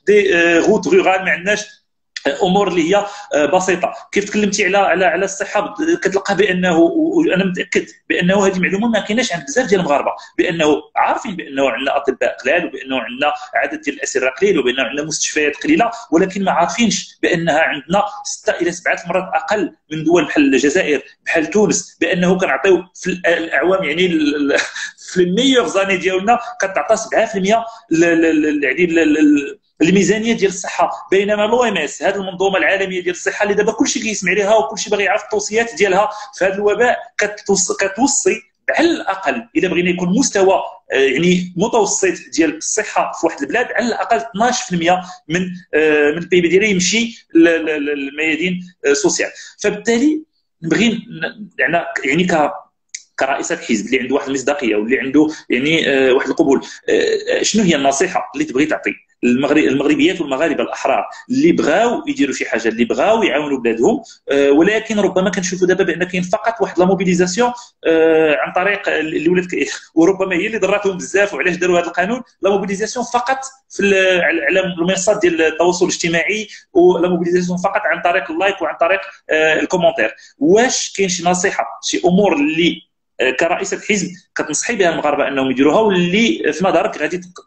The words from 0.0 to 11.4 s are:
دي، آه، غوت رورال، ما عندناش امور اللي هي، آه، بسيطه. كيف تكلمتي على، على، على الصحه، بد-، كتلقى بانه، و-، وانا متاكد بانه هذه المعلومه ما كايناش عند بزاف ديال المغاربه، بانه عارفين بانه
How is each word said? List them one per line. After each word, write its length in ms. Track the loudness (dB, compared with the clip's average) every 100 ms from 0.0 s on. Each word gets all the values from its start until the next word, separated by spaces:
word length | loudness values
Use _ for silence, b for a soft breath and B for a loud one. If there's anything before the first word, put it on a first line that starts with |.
| 2
دي، 300 | 4 4 2
آه، 220 | 4 4
غوت 280 | 4 2 4
رورال، 380 | 4 4 2
ما 60 | 0
عندناش 500 | -4 -2 -4 -4 -16 _ _ _ -6 -4 0
امور 260 | 2 2 2
اللي 220 | 0 2
هي، 160 | 0 0 B B
آه، 120 | 0 2
بسيطه. 460 | 2 0 -2 -2 B B
كيف 120 | -4
تكلمتي 400 | -2 -2 -2 0
على، 140 | 0 2
على، 260 | 2 2
على 200 | 0 0
الصحه، 360 | -4 -6 -4 -4
بد-، 380 | -4 -4 -2 0
كتلقى 380 | -2 -2 -2 0
بانه، 420 | 0 2 0 4
و-، 400 | 4 2 0 2
وانا 260 | 2 2
متاكد 420 | 0 -2 -2 -2 -4 -14 _
بانه 380 | -2 2 2 2
هذه 100 | 0
المعلومه 320 | -2 0 0
ما 120 | 0
كايناش 320 | -2 -2 -2
عند 120 | -4
بزاف 220 | -4 -2 0
ديال 140 | 0
المغاربه، 300 | 2 0 0 -6 B -2
بانه 440 | -2 2 2 2 -2 -2
عارفين 400 | 0 -2 -6
بانه 340 | -12